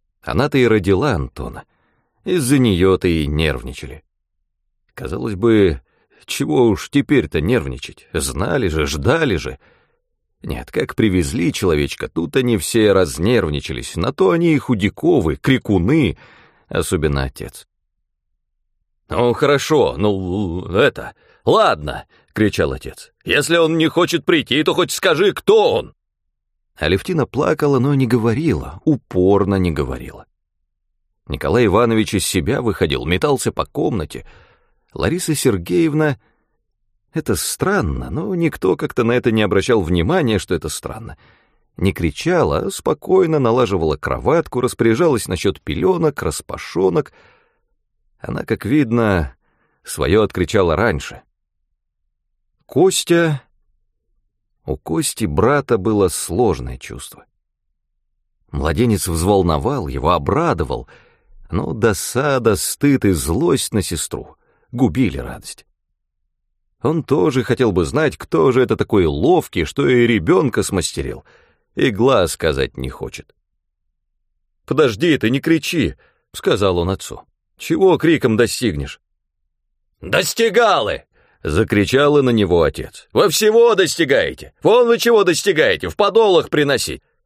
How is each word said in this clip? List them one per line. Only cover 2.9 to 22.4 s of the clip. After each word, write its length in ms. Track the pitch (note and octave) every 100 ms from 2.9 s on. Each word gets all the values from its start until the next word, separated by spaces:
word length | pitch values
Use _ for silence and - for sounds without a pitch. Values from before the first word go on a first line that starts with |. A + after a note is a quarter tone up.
| F#2 F2+
и 180 | E2 D2
нервничали. 800 | D2+ D#2 C2 B1 C2 B1+ - _ _ _ _ _ _ _ _ _
Казалось 420 | - - F#2 B2+ F#2
бы, 440 | A2+ G#2+ F#2 C#2 _ _ _ _ -
чего 420 | - C#3+ D3 A#2+
уж 220 | F#2 -
теперь-то 500 | C#3+ - C#3 D#2 D#2+
нервничать? 680 | D#2+ A#2+ C#2 A#1+ - - _
Знали 560 | D#2+ C2+ B1+ - D3 F#2+
же, 180 | D#2 D2
ждали 500 | D2 D#2 D#3+ D3 E2
же. 220 | B1+ - _ _ _ _ _ _ _ _
Нет, 280 | - - -
как 260 | - C3 -
привезли 560 | A2 F2+ C#2+ - E2+
человечка, 560 | - F#2 D2+ C#2+ - -
тут 280 | E2 E2+ C3+
они 220 | B2 G#2+
все 340 | - A2+ G#2
разнервничались. 1040 | F#2+ E2+ C2 G2 A#2+ E2 D2 - A#1 - E2
На 160 | G#2+
то 180 | - F#3+
они 240 | E3+ E3+
и 40 | D3
Худяковы, 800 | - A2 G2 - E3+ D3+ E2 C2+
крикуны, 800 | - B2+ - F#2+ F#2 D#3+ A2 - - - _ _ -
особенно 560 | - D#2+ F2 D2+ C#2
отец. 420 | C2+ - - - - _ _ _ _ _ _ _ _ _ _ _ _ _ -
«Ну, 240 | E2+ B2
хорошо, 640 | A2+ C#3+ C#3 - D3+ E2+ C#2
ну, 720 | G#2 G2 F#2 G2 F#2+ F2 F#2
это, 480 | F#2+ C3+ - - - _ _ -
ладно», 580 | G3 F#3+ E2 D2 - - _ _
кричал 380 | -